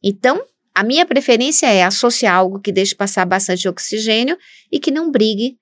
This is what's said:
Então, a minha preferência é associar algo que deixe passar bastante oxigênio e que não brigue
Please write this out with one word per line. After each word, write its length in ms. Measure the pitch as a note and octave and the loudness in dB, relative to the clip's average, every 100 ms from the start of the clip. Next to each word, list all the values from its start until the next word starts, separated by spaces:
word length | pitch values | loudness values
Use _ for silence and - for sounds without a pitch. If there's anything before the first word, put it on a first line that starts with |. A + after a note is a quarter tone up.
Então, 400 | G3+ G3 B3 E4 C5+ _ _ | -4 0 0 0 -6 _ _
a 80 | - | -2
minha 240 | G#3 C#4+ F4 | 0 0 2
preferência 600 | C4 C#4 A#3 B3+ - C#4 | 0 2 2 2 0 2
é 180 | G3 | 4
associar 500 | F3+ G3 A#3+ A#3+ A3+ | 2 2 0 0 2
algo 240 | F3+ F#3 G3 | 2 0 -2
que 140 | G3+ | -4
deixe 240 | F#3 G3 - | -2 -2 -2
passar 280 | G3 - | -4 -2
bastante 440 | F#3 F#3+ F#3+ F#3 F#3+ | 0 0 -2 -2 -4
oxigênio 680 | F3+ - G#3+ A3 A3 B3+ F4 _ - _ | -6 -8 -6 -2 0 0 -4 _ -20 _
e 100 | C#4+ | -4
que 100 | - | -2
não 200 | C#4+ E4 | -2 -2
brigue 460 | C4 A3 G3+ A#3+ C4+ | 2 2 0 -4 -8